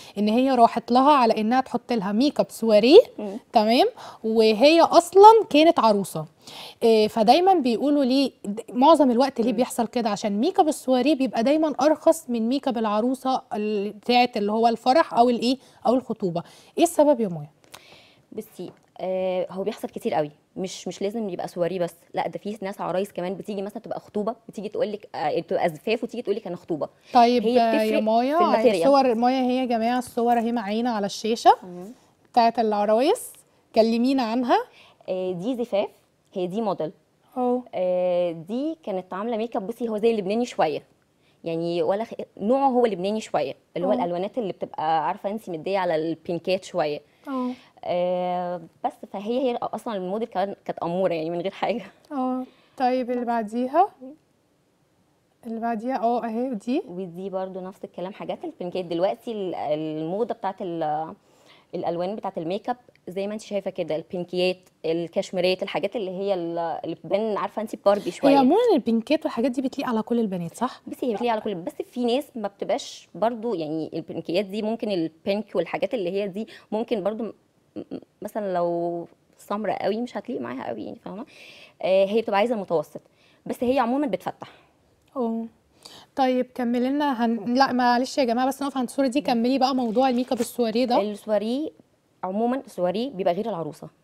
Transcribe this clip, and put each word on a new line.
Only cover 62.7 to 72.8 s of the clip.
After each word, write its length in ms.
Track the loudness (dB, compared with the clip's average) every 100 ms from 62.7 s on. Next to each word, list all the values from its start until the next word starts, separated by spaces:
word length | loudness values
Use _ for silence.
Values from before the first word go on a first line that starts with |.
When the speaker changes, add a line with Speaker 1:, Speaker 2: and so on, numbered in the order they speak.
| -8 _ _ -12
Speaker 2:
زي 180 | -8 -8
ما 60 |
انت 80 | -8
شايفه 300 | -8 -6 -6
كده، 240 | -6 -4 -6
البينكيات، 640 | -6 -8 -6 -2 -2 -2 _ _ -4
الكشميرات، 800 | -4 -4 -4 -4 0 0 0
الحاجات 320 | -2 -4 -4 -4
اللي 160 | -6
هي 220 | -4 -2
ال-، 460 | -2 -2 -4 -4 -6
اللي 120 | -8 -10
بتبان، 420 | -4 -2 -2 -2
عارفه 240 | -4 -6
انت، 140 | -8 -2 0
باربي 260 | 2 0
شويه. 200 | 0 4
Speaker 1:
هي 40 | 6
عمومًا 240 | 6 4 4
البينكات 520 | 2 2 0 0 -2 -2
والحاجات 260 | -2 -2
دي 100 | -2
بتليق 260 | -4 -4 -4
على 140 | -2
كل 180 | -2 -2
البنات، 360 | -2 -4 -8 -6
صح؟ 260 | -6 -6 -14
Speaker 2:
بصي، 180 | -8 -4
هي 80 | -2
بتليق 160 | -2
على 100 | -2
كل، 140 | -4 -6
بس 180 | -8 -10 -10
في 140 | -4 -2
ناس 200 | -2 -4 -8
ما 120 | -10
بتبقاش 600 | -6 -4 -4